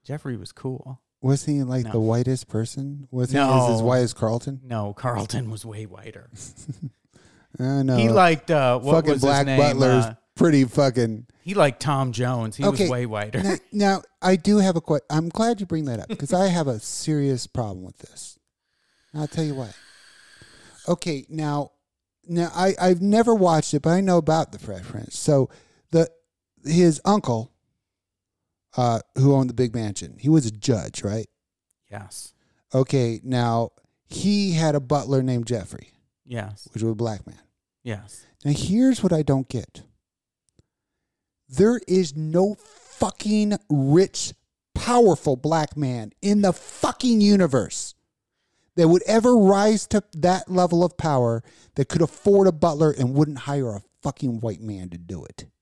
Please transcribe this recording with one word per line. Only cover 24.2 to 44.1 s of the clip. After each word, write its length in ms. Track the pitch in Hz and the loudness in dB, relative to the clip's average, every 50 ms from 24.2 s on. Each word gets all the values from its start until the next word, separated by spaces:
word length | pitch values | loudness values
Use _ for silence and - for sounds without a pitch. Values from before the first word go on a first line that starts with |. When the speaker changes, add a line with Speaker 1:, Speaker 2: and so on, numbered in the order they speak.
| 156 151 156 160 147 - | 2 2 0 0 0 -4
Speaker 2:
the 60 | - - | -8 -16
Fresh 260 | - - 98 92 92 | -14 -12 -12 -12 -14
Prince. 340 | - - 107 - - - - | -12 -12 -12 -12 -12 -12 -4
So 300 | - 151 151 139 127 - - _ _ _ _ _ _ _ | 0 2 4 4 2 0 -4 _ _ _ _ _ _ _
the, 200 | - 165 165 - _ _ _ _ _ _ _ _ _ _ _ | 0 2 2 0 _ _ _ _ _ _ _ _ _ _ _
his 360 | 139 165 175 180 170 151 - _ | 0 4 6 6 4 4 2 _
uncle, 440 | 190 202 214 - - 120 113 113 - _ _ _ _ _ _ _ _ _ _ _ _ _ _ _ _ _ _ _ _ _ _ _ _ _ | 0 0 0 0 -2 -4 -4 -4 -10 _ _ _ _ _ _ _ _ _ _ _ _ _ _ _ _ _ _ _ _ _ _ _ _ _
uh, 240 | - 123 120 113 110 - _ _ | -2 0 0 0 -2 -6 _ _
who 180 | - 131 139 139 | 2 4 4 4
owned 140 | 135 131 127 | 4 2 0
the 60 | 127 | -2
big 200 | 113 127 117 110 | -2 -2 -2 -2
mansion, 420 | 120 110 104 98 - 90 69 - - | -6 -6 -6 -8 -10 -14 -14 -16 -6
he 100 | - 139 | 0 2
was 160 | 160 160 127 | 2 4 2
a 40 | 110 | 0
judge, 520 | 107 107 - - 120 101 67 - - - | -8 -6 -2 -2 -2 -2 -2 -8 -12 -8
right? 240 | - 101 104 113 110 _ _ _ _ _ _ _ _ _ _ _ _ _ | -8 -6 -6 -6 -8 _ _ _ _ _ _ _ _ _ _ _ _ _
Speaker 1:
Yes. 440 | 104 104 101 98 - - - - _ _ _ _ _ _ _ _ - | -18 -18 -18 -18 -18 -20 -20 -20 _ _ _ _ _ _ _ _ -2
Speaker 2:
Okay, 460 | 131 131 - 139 135 123 117 113 - - | -2 0 0 0 -2 0 -2 -4 -8 -6
now 460 | 131 127 123 120 117 113 117 117 - _ _ _ _ _ _ _ | -4 -2 -2 0 0 0 -2 -4 -6 _ _ _ _ _ _ _
he 460 | _ - - - 196 208 202 202 190 | _ -12 -4 -2 0 0 0 0 0
had 220 | 170 156 165 156 147 | 0 0 0 0 0
a 60 | 143 | -2
butler 420 | 131 123 147 143 127 117 139 135 | -2 -2 -2 -2 -2 0 -2 0
named 240 | 127 131 127 120 113 | 0 0 -2 -4 -4
Jeffrey. 480 | 110 120 110 92 - - - - _ _ _ _ _ _ _ _ | -4 -6 -6 -6 -12 -16 -20 -20 _ _ _ _ _ _ _ _
Speaker 1:
Yes. 420 | 135 123 117 104 101 104 - - - _ | -12 -12 -10 -10 -12 -14 -18 -20 -14 _
Speaker 2:
Which 80 | 107 | -4
was 100 | 110 113 | -4 -4
a 20 | 113 | -2
black 320 | 104 117 117 107 95 - | -4 -4 -6 -6 -8 -12
man. 140 | - - _ _ _ _ _ _ _ _ _ | -18 -20 _ _ _ _ _ _ _ _ _
Speaker 1:
Yes. 440 | _ 123 107 98 - - - - _ _ _ _ _ | _ -12 -12 -12 -14 -20 -20 -20 _ _ _ _ _
Speaker 2:
Now 80 | 143 | -4
here's 500 | 147 143 127 143 190 226 254 262 254 - | -2 -2 -2 -2 0 2 2 2 2 2
what 120 | - 185 170 | 0 0 0
I 80 | 156 | 0
don't 260 | 151 - 139 135 131 _ | 0 0 -2 -2 -2 _
get. 340 | - 117 - _ _ - - _ _ _ _ _ _ _ _ _ _ _ _ _ _ _ _ _ _ _ _ _ _ _ _ _ _ _ _ _ _ _ _ _ | -8 -10 -10 _ _ -20 -20 _ _ _ _ _ _ _ _ _ _ _ _ _ _ _ _ _ _ _ _ _ _ _ _ _ _ _ _ _ _ _ _ _
There 320 | 131 131 196 220 247 233 - - | 0 2 4 4 4 0 -2 0
is 260 | 180 190 185 147 135 | 2 2 2 0 -4
no 420 | 156 156 156 160 175 190 208 220 | -8 -8 -2 0 0 0 0 -2
fucking 1000 | _ _ _ _ - _ - - - 240 190 - _ - 214 214 214 208 208 208 - _ _ | _ _ _ _ -20 _ -20 -6 -4 -4 -4 -4 _ -4 0 0 2 2 0 -2 -4 _ _
rich, 640 | 151 143 135 135 147 175 190 190 | 0 0 2 4 4 4 4 2